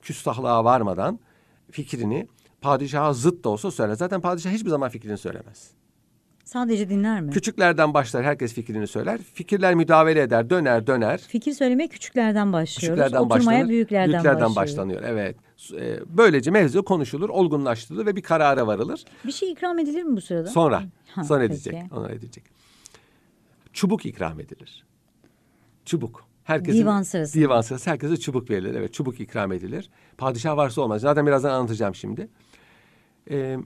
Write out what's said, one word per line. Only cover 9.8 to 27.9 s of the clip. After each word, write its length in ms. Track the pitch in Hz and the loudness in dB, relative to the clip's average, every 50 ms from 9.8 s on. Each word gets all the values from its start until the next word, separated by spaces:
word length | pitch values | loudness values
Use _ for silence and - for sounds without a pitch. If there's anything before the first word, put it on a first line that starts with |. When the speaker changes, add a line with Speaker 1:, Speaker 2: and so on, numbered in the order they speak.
| 165 143 165 156 160 160 160 156 | 4 6 6 6 6 6 6 4
Speaker 1:
eder, 280 | 143 120 120 113 117 117 | 2 4 4 2 2 2
döner, 380 | 180 185 160 135 120 113 110 123 | 2 2 4 4 4 2 2 2
döner. 300 | 135 123 113 107 139 185 - - | 0 2 2 0 0 -2 -6 -6
Speaker 2:
Fikir 260 | - 240 - 294 285 | -8 -4 -4 -4 -2
söylemeye 340 | - 285 254 254 254 330 - | 0 0 2 2 0 0 -2
küçüklerden 680 | - - - - _ 254 233 220 214 214 208 202 185 | -6 -12 -18 -4 _ 0 0 2 2 2 2 2 2
başlıyoruz. 480 | 165 160 156 - - - 170 165 180 | 0 0 -2 -4 -4 -2 -2 2 2
Speaker 1:
Küçüklerden 240 | 143 135 127 131 - | 2 2 4 2 2
Speaker 2:
Oturmaya 200 | - 113 247 240 233 226 247 | 4 4 4 4 6 4 4
Speaker 1:
başlanır, 120 | 262 233 | 4 2
Speaker 2:
büyüklerden 420 | 226 233 226 220 208 196 190 175 151 | 2 0 0 2 2 2 2 4 2
Speaker 1:
büyüklerden 280 | 170 165 151 139 156 - 113 110 | 4 4 4 4 4 4 2 2
Speaker 2:
başlıyor. 0 | |
Speaker 1:
başlanıyor, 460 | 101 98 95 143 147 95 95 92 95 101 | 0 -2 -2 -2 -6 -6 -6 -6 -6 -6
evet. 300 | - 117 107 101 95 - - _ _ _ _ - - - | -6 -4 -4 -4 -4 -6 -10 _ _ _ _ -20 -16 -12
E, 260 | - - 120 113 - - - 165 175 | -8 -6 -6 -6 -8 -10 -6 2 6
böylece 340 | 233 214 160 139 117 147 | 6 6 6 4 2 4
mevzu 340 | 180 214 190 147 113 185 196 | 4 4 4 4 2 0 0
konuşulur, 440 | - 190 170 143 117 - 143 175 214 | 0 0 0 0 -4 -4 -6 -6 -4
olgunlaştırılır 760 | - 180 185 170 147 147 139 131 117 113 113 - 151 190 220 | 0 2 2 2 2 0 0 0 -2 -4 -6 -12 -8 -4 -4
ve 100 | 208 196 | -2 -4
bir 60 | 190 | -4
karara 460 | - - 165 160 156 143 139 131 123 107 | -2 0 2 4 4 4 4 4 2 0
varılır. 360 | 107 95 113 160 262 330 - - - - - | 0 0 -2 -4 -4 -10 -12 -18 -20 -14 -12
Speaker 2:
Bir 60 | 220 | -10
şey 200 | 285 - 403 381 | -8 -6 -6 -6
ikram 280 | 339 - - 359 349 339 | -6 -4 -4 -4 -2 -2
edilir 240 | 320 294 294 330 359 | -2 -2 -4 -6 -2
mi 120 | 320 262 196 | -2 -2 -4
bu 40 | |
sırada? 280 | 175 - 180 170 160 180 | -2 -4 -4 -4 -4 -2
Speaker 1:
Sonra, 340 | 240 165 170 151 113 90 98 - - _ _ _ - | 0 2 2 4 2 0 -4 -6 -14 _ _ _ -10
Speaker 2:
Ha, 80 | - 160 | -8 -2
Speaker 1:
sonra 160 | 147 151 143 | 0 2 2
Speaker 2:
peki. 140 | 127 110 - | 2 0 -2
Speaker 1:
edecek, 300 | - - - - - - - | -4 -8 -10 -10 -10 -12 -12
ona 180 | - 123 107 104 | -10 -10 -8 -8
edecek. 340 | - 113 113 120 - - _ _ _ _ _ _ _ _ _ - _ - _ _ _ _ _ _ _ _ _ _ _ _ _ _ _ | -10 -12 -14 -18 -20 -20 _ _ _ _ _ _ _ _ _ -20 _ -20 _ _ _ _ _ _ _ _ _ _ _ _ _ _ _
Çubuk 320 | - - 185 208 208 - | -2 0 0 0 0 -4
ikram 340 | - - - - 82 80 76 | -8 -8 -6 -6 -6 -6 -10
edilir. 460 | 73 - - _ - - - - _ _ _ _ _ _ _ _ _ _ _ _ _ _ _ _ _ _ _ _ _ | -16 -18 -18 _ -20 -20 -20 -20 _ _ _ _ _ _ _ _ _ _ _ _ _ _ _ _ _ _ _ _ _
Çubuk. 400 | - - 165 120 113 - - - _ _ _ _ | -4 -4 -4 -4 -4 -12 -14 -20 _ _ _ _
Herkesin 360 | - 160 156 175 175 208 226 | -4 -4 -2 0 2 2 4
Speaker 2:
Divan 240 | 214 208 208 202 190 | 4 4 2 0 -2
sırasında. 400 | - - 185 156 147 - 156 156 | -2 -4 -4 -4 -2 2 2 4
Speaker 1:
Divan 180 | 139 131 117 | 4 4 2
sırası, 280 | 113 113 131 127 - | 2 0 -6 -6 -4
herkese 280 | - | -4